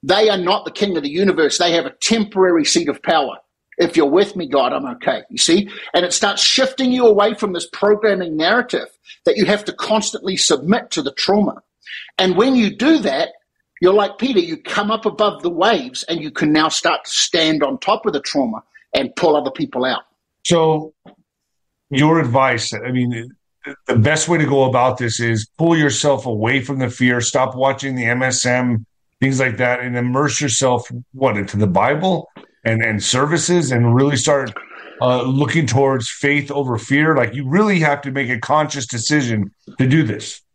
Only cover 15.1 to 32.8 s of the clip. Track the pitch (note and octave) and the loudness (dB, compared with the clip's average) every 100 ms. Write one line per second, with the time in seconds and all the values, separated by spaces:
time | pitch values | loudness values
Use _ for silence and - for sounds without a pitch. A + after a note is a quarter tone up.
15.1 | - G#3 - F3 E3+ G3 G#3 B2+ - - | 0 -2 0 -6 0 2 2 -2 -12 -8
16.1 | E3 D3+ - D3+ D#3 D#3 - E3+ D#3+ - | -8 -6 -2 0 2 2 0 -2 -2 -4
17.1 | - - F3 D#3+ D#3 C#3+ C3+ - G#3+ - | -2 0 2 0 0 -2 -2 -2 0 0
18.1 | - - D3 B2 A2 _ - _ - B2+ | -4 -4 -4 -4 -6 _ -20 _ -4 -4
19.1 | - E3+ D3 C3+ - D3 B2+ B2+ A#2 - | -2 2 2 0 -6 -6 -2 -2 -4 -8
20.1 | _ _ _ - E3+ D#3+ D#3 D#3 _ - | _ _ _ 0 2 4 0 -4 _ -20
21.1 | _ _ _ _ _ _ _ _ C3+ D3+ | _ _ _ _ _ _ _ _ 2 4
22.1 | E3 C3+ B2+ C3 B2 - G#2+ A#2+ B2+ B2 | 4 2 2 2 0 -4 -8 -4 -2 -2
23.1 | A#2 A#2 - _ _ - - - A2+ A2+ | -4 -10 -18 _ _ -18 -16 -2 2 4
24.1 | D#3 D#3 D3+ C#3+ C#3 C3 B2 B2+ B2 A#2+ | 2 0 0 2 2 2 2 2 0 -4
25.1 | - A#2 A2+ G#2+ _ E3 E3 D3 A#2 D3+ | -2 -2 -2 -4 _ 0 2 2 0 0
26.1 | C3+ B2+ A2 B2+ C3+ B2+ C3+ B2+ - B2+ | 0 -2 -2 0 0 -2 -4 -4 0 2
27.1 | B2 A#2 C3+ C3 B2+ C3+ C3+ C#3 B2+ A#2 | 2 0 0 -2 0 -2 -2 -6 -4 -2
28.1 | A#2+ C3 B2 B2+ B2 B2 A2+ A2 _ _ | 0 0 -2 0 0 0 -2 -4 _ _
29.1 | _ C3+ C3 C3 G#2 B2 B2 B2 B2 B2 | _ 0 2 0 0 0 0 -4 -4 -2
30.1 | B2+ D3+ - D3 - C3 B2 - A#2+ B2 | 0 0 -2 -2 0 0 0 -4 -14 -16
31.1 | C3 C3 G2+ F#2+ G#2 G#2 F2+ A2 D3+ F#3+ | -2 -2 -2 -4 0 0 2 0 0 0
32.1 | E3+ - - - _ A2+ A2 | -2 -4 -20 -20 _ -4 0